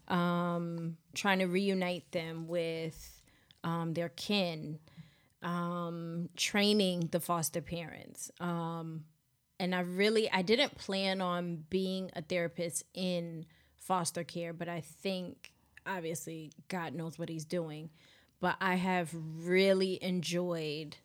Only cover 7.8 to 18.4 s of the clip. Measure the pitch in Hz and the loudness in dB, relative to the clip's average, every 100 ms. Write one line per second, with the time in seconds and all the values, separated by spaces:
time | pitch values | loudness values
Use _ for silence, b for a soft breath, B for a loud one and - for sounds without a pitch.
7.8 | 160 - - - - - 175 170 165 165 | -8 -12 -14 -14 -14 -6 -2 -2 -2 -4
8.8 | 165 160 156 _ _ _ _ - 180 180 | -6 -8 -10 _ _ _ _ -4 0 0
9.8 | 180 180 208 220 220 185 180 233 285 - | 0 4 4 6 4 2 4 4 4 0
10.8 | - 190 190 190 180 175 175 165 156 190 | -4 0 2 2 2 0 -2 -4 -2 0
11.8 | 185 190 185 175 165 180 170 170 170 - | 0 -2 -4 -8 -2 0 0 -2 -4 -4
12.8 | - - 185 175 170 165 165 - _ _ | -8 -4 -2 0 -2 -8 -12 -18 _ _
13.8 | - 185 170 175 170 175 170 170 170 170 | -2 0 0 -2 -6 -6 -6 -6 -6 -6
14.8 | - - 196 185 180 - - _ _ - | -8 -6 -4 -2 -6 -10 -20 _ _ -14
15.8 | - 190 160 165 - 160 156 - - 185 | -6 -4 -2 -4 -6 -10 -12 -16 -8 -4
16.8 | 160 139 165 160 165 160 151 180 160 151 | -4 -4 -6 -6 -6 -6 -4 -2 -2 -6
17.8 | 160 b b b b _ | -12 b b b b _